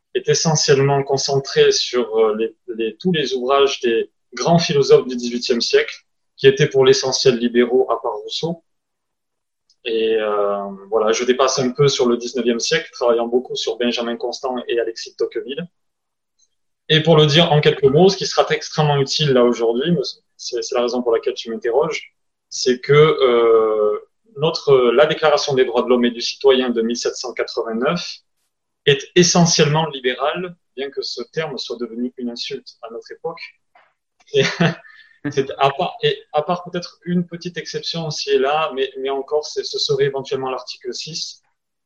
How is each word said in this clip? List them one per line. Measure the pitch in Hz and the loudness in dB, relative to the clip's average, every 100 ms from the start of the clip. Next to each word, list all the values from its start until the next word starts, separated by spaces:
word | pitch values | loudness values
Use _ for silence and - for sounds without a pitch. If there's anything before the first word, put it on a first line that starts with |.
| _ 123 | _ -6
est | 147 | -2
essentiellement | 143 165 156 - 135 139 139 | 0 2 0 2 2 4 0
concentré | 139 135 - 139 135 156 147 | 0 -2 0 -4 -2 2 4
sur, | 135 - 123 110 110 | 2 -2 -4 -2 2
euh, | 110 107 | 2 0
les, | 113 - - 110 | -4 -6 -12 -6
les, | 113 - | -6 -4
tous | 185 | -2
les | 160 131 127 | 0 -2 -4
ouvrages | 123 139 139 - | 0 2 2 0
des | 120 113 104 _ _ | -2 -2 -4 _ _
grands | 123 147 170 | -4 2 2
philosophes | - 143 127 147 127 | 2 2 6 4 4
du | 123 | -6
dix-huitième | 120 120 - 117 | -6 -4 -2 -2
siècle, | 117 139 151 - _ _ _ - | 2 0 0 -8 _ _ _ 2
qui | 135 | 4
étaient | 135 143 | 4 2
pour | 135 | 4
l'essentiel | 131 131 131 131 - 117 | 4 4 2 0 0 0
libéraux | 117 120 120 127 - | 0 2 2 2 2
à | 113 | -2
part | 120 107 | -4 -8
Rousseau. | 127 - 160 170 _ _ _ _ _ _ _ _ _ _ _ _ 123 | -10 -8 -6 -8 _ _ _ _ _ _ _ _ _ _ _ _ -6
Et, | 113 110 110 | -2 0 0
euh, | 107 101 101 101 98 98 98 | 0 0 0 -2 -6 -12 -4
voilà, | 110 107 | 0 2
je | 113 123 | 0 2
dépasse | 123 131 139 | 2 2 2
un | 127 | -2
peu | 123 143 | 2 2
sur | - 120 | 4 0
le | 120 | 0
dix-neuvième | 120 131 117 117 | -2 -4 -2 -2
siècle, | - 160 - | -2 -4 -4
travaillant | - 123 117 117 | -2 2 2 2
beaucoup | 123 123 107 | -2 -2 -8
sur | - - | -6 -2
Benjamin | 120 120 117 117 | -2 -2 -4 -6
Constant | 123 113 131 123 113 | -8 -6 -6 -6 -4
et | 117 | -2
Alexis | 110 110 - | -4 -6 -12
de | - | -6
Tocqueville. | 113 117 110 143 175 _ _ _ _ _ _ _ _ _ _ _ - | -6 -6 -8 -10 -12 _ _ _ _ _ _ _ _ _ _ _ 0
Et | 156 | 2
pour | 156 156 | 4 4
le | 151 | 6
dire | 151 165 | 4 4
en | 151 | 4
quelques | 151 - | 2 4
mots, | 139 143 190 | 4 6 4
ce | 196 | 2
qui | - | -4
sera | - - | 0 0
extrêmement | 151 - - 151 143 | -2 -4 -2 0 2
utile | 135 - 147 | 0 0 2
là | 123 | 4
aujourd'hui, | 120 113 117 120 151 | 2 2 0 0 0
mais | 165 120 - _ - | -2 -2 -10 _ -16
c'est, | - 120 | -8 -8
c'est | 113 | -4
la | 123 | -2
raison | 120 123 | -2 -2
pour | 120 | 0
laquelle | 113 - - | 0 -2 -6
tu | 117 | -8
m'interroges, | 110 120 123 160 - - _ _ _ - | -6 0 0 0 -4 -10 _ _ _ -14
c'est | - 127 123 | -4 -2 -2
que, | - | 4
euh, | 147 156 147 131 120 117 113 110 110 104 104 - _ _ 139 | 6 6 6 4 4 6 4 4 2 0 -2 -10 _ _ -4
notre, | 160 165 - 131 123 | -4 -2 4 4 6
la | 120 156 | 4 4
Déclaration | 160 156 143 - | 4 2 2 0
des | 131 123 | 0 2
droits | 117 | 0
de | 117 | 2
l'homme | 123 120 | 2 2
et | |
du | 117 | -2
citoyen | - - 135 127 127 | -10 2 4 4 2
de | 113 | 0
mille | 113 120 | -2 -2
sept | 123 - | -4 -6
cent | 123 | -10
quatre-vingt-neuf | 113 113 - 113 113 139 175 - - _ _ _ _ _ _ - | -8 -6 -6 -6 -2 -2 -2 -6 -14 _ _ _ _ _ _ 0
est | 139 - 180 | 0 2 2
essentiellement | 175 180 165 - 147 156 160 | 4 4 2 4 2 2 -2
libérale, | 135 127 123 143 175 180 175 _ - | -4 -4 -2 -4 -4 -8 -12 _ -12
bien | 139 | -10
que | 135 | -8
ce | 120 - 117 | -10 -10 -10
terme | 160 160 120 | -8 -8 -8
soit | - 117 | -10 -8
devenu | 117 113 123 - | -8 -6 -8 -6
une | 120 | -10
insulte | 120 - 131 - - | -8 -10 -12 -14 -20
à | 117 | -16
notre | 113 - | -16 -16
époque. | - 160 170 - _ _ _ _ _ _ _ _ | -12 -12 -12 -18 _ _ _ _ _ _ _ _
Et | - | -2
<laughs> | - - 170 - - - _ _ 147 | 0 2 0 0 -14 -20 _ _ -6
c'est | 143 131 - | -4 -4 -2
à | 139 | -4
part, | - 175 - | -4 -8 -4
et | 147 - - | -4 -4 -6
à | 151 | -6
part | 151 175 175 | -4 -6 -8
peut-être | 175 - - 175 | -12 -12 -14 -4
une | 175 175 | -4 -4
petite | 170 180 170 | -10 -12 -12
exception | - 151 - 170 160 | -10 -10 -8 -8 -8
ici | 147 139 | -6 -2
et | 135 | 0
là, | 131 151 156 131 | 2 0 -2 -4
mais, | 135 135 | -6 -6
mais | 135 | -6
encore, | 139 135 151 151 | -6 -2 -4 -4
c'est, | 135 | -8
ce | - - | -8 -6
serait | - 135 | -2 0
éventuellement | 143 135 123 135 131 | 0 -2 -6 -6 -6
l'article | 127 - - 123 | -8 -10 -14 -12
six, | 117 - 165 - - _ _ _ _ | -12 -10 -10 -12 -14 _ _ _ _